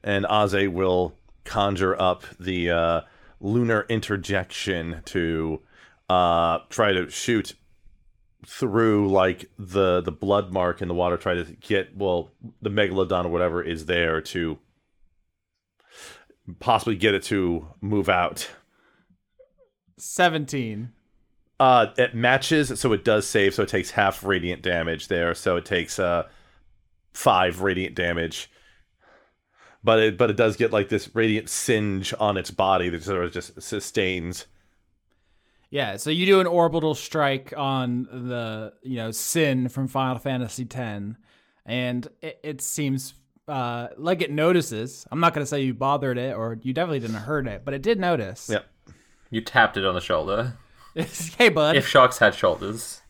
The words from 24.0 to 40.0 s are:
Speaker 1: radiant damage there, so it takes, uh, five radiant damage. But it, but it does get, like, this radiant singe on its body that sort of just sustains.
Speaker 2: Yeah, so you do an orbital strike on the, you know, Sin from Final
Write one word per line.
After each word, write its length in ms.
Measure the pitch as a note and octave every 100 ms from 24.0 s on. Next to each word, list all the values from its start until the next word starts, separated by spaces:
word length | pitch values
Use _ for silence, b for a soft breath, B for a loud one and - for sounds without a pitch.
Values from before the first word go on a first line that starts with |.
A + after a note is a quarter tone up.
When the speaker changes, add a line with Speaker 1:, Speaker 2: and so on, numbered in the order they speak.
| G2 -
Speaker 1:
radiant 380 | F#2+ F#2 F2 E2+
damage 480 | F2+ F2 E2 E2 -
there, 240 | F2+ E2+
so 220 | E2+ G2 F2
it 80 |
takes, 340 | - F2+ D#2+ -
uh, 260 | F2+ F2 - b b b b _ _ _ _
five 460 | - C3+ F#2 F#2 E2+
radiant 340 | F#2+ F#2 F#2
damage. 540 | - F2 E2+ E2+ - - _ _ _ _ _ _ _ _ _ _ b b b
But 160 | G#2+ A2+
it, 180 | A2 F2+
but 120 | A#2+
it 80 | G2+
does 180 | A2+
get, 160 | G2+ A2+
like, 160 | G#2+ G2
this 260 | G#2 -
radiant 360 | A#2 A2 G#2+ -
singe 640 | - - A2 G#2 F#2+ F#2+ -
on 200 | G#2+ F#2+
its 120 | F2
body 380 | F2 F#2+ F#2+ F2+
that 140 | E2+
sort 220 | F#2+ F#2+
of 80 | F2
just 280 | F2+ - -
sustains. 840 | - G#2+ - - F#2 F2+ E2+ F2+ - _ _ _ _ _ _ _ _ _ _ _ _
Speaker 2:
Yeah, 280 | C#3+ A#2+ G2+
so 120 | D3+
you 160 | E3
do 140 | F#3 G3
an 80 | F3+
orbital 480 | F3 E3 E3 D#3
strike 580 | C3+ - D#3+ C#3+ C3+ C3+
on 480 | D3+ C#3 C3+ B2 B2 B2+
the, 640 | A#2 B2 B2 A2+ A2 A2 _
you 140 | C3
know, 160 | B2 A2+
Sin 560 | A2 - E3+ D3+ C3 B2
from 220 | C3+ C3
Final 280 | C3+